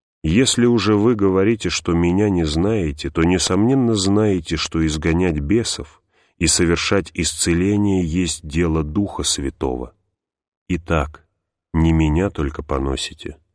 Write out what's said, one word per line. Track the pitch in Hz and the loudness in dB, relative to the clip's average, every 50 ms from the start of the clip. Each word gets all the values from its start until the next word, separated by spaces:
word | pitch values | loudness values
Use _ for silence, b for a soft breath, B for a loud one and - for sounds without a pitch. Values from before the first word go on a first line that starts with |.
| _ _ _ _ | _ _ _ _
Если | - 78 85 120 131 - - 120 120 | -2 0 2 2 2 2 2 2 2
уже | 120 120 110 95 107 107 | 2 2 2 2 2 2
вы | 101 107 123 123 | 4 4 2 2
говорите, | 104 98 98 92 95 98 110 117 107 - 87 | 2 2 2 2 2 2 2 0 0 -2 -4
что | - - - 90 | -4 -4 -2 0
меня | 85 85 85 87 90 98 107 104 | 0 2 2 2 2 2 2 2
не | 95 87 82 | 2 0 0
знаете, | 76 73 80 90 104 113 104 85 76 71 76 - 80 | 0 0 0 0 0 0 -2 -2 -4 -6 -6 -8 -6
то, | - 85 | -2 2
несомненно, | 82 87 92 90 - - 92 98 107 123 135 135 123 117 113 | 2 4 2 2 2 0 0 2 2 2 2 2 2 2 0
знаете, | 101 92 98 101 107 110 104 95 87 78 - 82 | 0 0 2 2 2 2 2 0 0 -2 -4 -6
что | 78 - - - 82 80 | -6 -4 -4 -2 0 0
изгонять | 78 76 78 76 82 80 85 92 90 78 73 | 0 0 -2 0 0 0 2 2 0 0 -2
бесов | 71 73 101 117 107 - - - 71 - _ _ _ _ _ _ _ _ _ - | 0 0 0 0 0 -2 -6 -10 -12 -16 _ _ _ _ _ _ _ _ _ -2
и | 85 80 | 0 0
совершать | - - 87 82 85 - - - 101 98 82 - - | 2 2 2 2 2 0 0 0 0 0 -2 -4 -4
исцеление | - 82 - - - - 90 85 87 92 101 104 104 104 101 95 92 90 | -4 -4 -4 -4 -4 -2 0 0 0 2 0 0 2 2 2 2 0 0
есть | 78 80 92 90 80 - - - | 0 0 -2 -2 -2 -4 -8 -8
дело | 76 71 82 87 82 78 80 | -4 -2 0 0 0 0 0
Духа | 76 76 76 104 101 95 - - | -2 -2 -2 -2 -2 -2 -4 -4
Святого. | - - - - 67 67 - - 67 65 64 62 62 - _ _ _ _ _ _ _ _ _ _ _ _ _ _ _ - | -4 -4 -4 -4 -6 -8 -6 -6 -4 -4 -4 -6 -8 -12 _ _ _ _ _ _ _ _ _ _ _ _ _ _ _ -6
Итак, | 87 80 - - 85 78 71 76 - - _ _ _ _ _ _ _ _ _ _ | -6 -6 -4 -2 -2 -2 -2 -4 -8 -18 _ _ _ _ _ _ _ _ _ _
не | - 80 80 82 | 0 2 4 4
меня | 80 80 80 76 76 87 98 101 | 4 4 2 2 2 2 0 -2
только | - - 73 69 - - | -2 -4 -6 -6 -6 -8
поносите, | 71 - 71 65 67 67 67 - - - - - - - - _ _ _ _ | -8 -6 -4 -4 -2 -4 -4 -6 -6 -10 -12 -14 -16 -16 -16 _ _ _ _